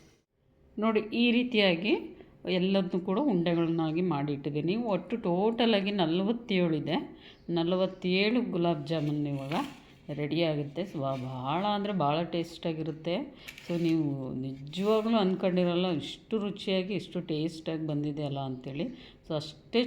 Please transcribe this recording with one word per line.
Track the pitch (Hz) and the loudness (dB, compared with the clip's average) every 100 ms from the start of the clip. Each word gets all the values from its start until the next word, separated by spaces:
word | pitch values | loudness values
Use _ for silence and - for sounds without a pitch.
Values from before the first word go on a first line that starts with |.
| - _ _ _ _ _ _ - | -20 _ _ _ _ _ _ -2
ನೋಡಿ | 311 214 - 233 | 2 2 0 2
ಈ | 240 233 | 4 4
ರೀತಿಯಾಗಿ | 247 214 196 165 208 330 - - - - 160 180 | 4 4 4 4 2 0 -2 -14 -20 -10 -2 2
ಎಲ್ಲದನ್ನೂ | 185 196 185 190 185 | 4 2 2 -2 0
ಕೂಡ | 190 294 | 0 2
ಉಂಡೆಗಳನ್ನಾಗಿ | 185 170 170 165 165 160 156 180 | 2 4 2 2 2 0 0 0
ಮಾಡಿಟ್ಟಿದ್ದೀನಿ. | 143 147 143 151 147 160 214 240 | 0 0 -2 -2 -2 0 0 0
ಒಟ್ಟು | 180 180 233 190 | -2 -2 -4 0
ಟೋಟಲಾಗಿ | 175 214 233 233 208 196 202 | 2 2 4 4 4 2 2
ನಲವತ್ತೇಳು | 160 170 196 240 - 190 175 156 | 2 2 2 0 0 2 4 2
ಇದೆ. | 147 185 - - - - - 175 | 0 -2 -4 -12 -20 -14 -4 0
ನಲವತ್ತೇಳು | 165 185 185 185 185 185 208 247 196 | 2 2 0 0 0 2 4 2 0
ಗುಲಾಬ್ | 175 170 160 143 | 0 2 0 -2
ಜಾಮೂನ್ | 165 151 147 147 | -2 0 0 -2
ಇವಾಗ | 139 135 165 285 - - - - 147 | -2 -2 -4 -4 -10 -20 -18 -10 -6
ರೆಡಿ | 147 156 165 | -2 0 0
ಆಗುತ್ತೆ. | 147 143 160 185 | 0 -4 -6 -6
So | 160 135 135 127 | -4 -2 -2 -4
ಭಾಳ | 131 131 160 208 202 | -6 -2 -2 0 0
ಅಂದರೆ | 202 196 | -2 0
ಭಾಳ | 143 151 170 | 2 2 0
ಟೇಸ್ಟಾಗಿರುತ್ತೆ. | 170 165 - 170 160 160 151 170 185 294 - - - - | -2 -4 -6 -6 -4 -4 -6 -4 -4 -4 -12 -18 -16 -6
So | 175 | 0
ನೀವು | 170 160 151 139 131 139 131 | 2 2 2 -2 -4 -6 -6
ನಿಜವಾಗ್ಲೂ | 135 143 160 202 220 214 226 | -8 -10 -2 2 2 4 4
ಅಂದ್ಕೊಂಡಿರಲ್ಲ, | 185 180 190 180 175 170 185 156 | 4 2 2 2 2 2 0 -2
ಇಷ್ಟು | - - - 220 202 | -4 -12 -4 -2 -2
ರುಚಿಯಾಗಿ | - - 190 185 190 | -4 -2 -2 0 -4
ಇಷ್ಟು | - 180 175 | -4 -6 -4
ಟೇಸ್ಟಾಗಿ | 156 160 156 - 160 156 | -2 -2 -4 -6 -4 -2
ಬಂದಿದೆ | 147 147 147 147 | -2 -2 -2 -4
ಅಲ್ಲ | 139 135 | -4 -4
ಅಂಥೇಳಿ. | 127 - 135 247 - - - - | -6 -8 -6 -6 -6 -18 -20 -6
So | 156 | -6
ಅಷ್ಟೇ | - - - 233 | -6 -12 -2 0